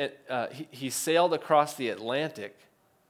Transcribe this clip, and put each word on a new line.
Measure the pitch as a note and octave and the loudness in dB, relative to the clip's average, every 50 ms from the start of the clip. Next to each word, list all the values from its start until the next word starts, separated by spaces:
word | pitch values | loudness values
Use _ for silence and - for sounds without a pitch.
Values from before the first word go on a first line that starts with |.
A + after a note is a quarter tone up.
| C#3 C3+ - - _ - | -6 -6 -6 -10 _ -6
uh, | B2+ B2 A2+ - | -4 -4 -4 -4
he, | B2 C3+ D#3 - | -6 -12 -14 -14
he | - B2 C3+ B2+ | -10 -8 -8 -6
sailed | - - - D#3+ D#3+ E3+ F3 F3 | -4 -2 0 2 4 4 4 4
across | E3 C#3 - - D#3 D3 D3 D3+ - | 2 0 2 4 6 6 6 4 0
the | - B2+ A2+ | -4 -4 -4
Atlantic | F#2+ G2 A2 A#2 B2+ C#3+ D#3 D#3 D#3 D3 G2+ - - _ _ _ _ _ _ _ _ _ _ | -4 -4 -4 -4 -2 -2 -2 -4 -6 -10 -12 -12 -14 _ _ _ _ _ _ _ _ _ _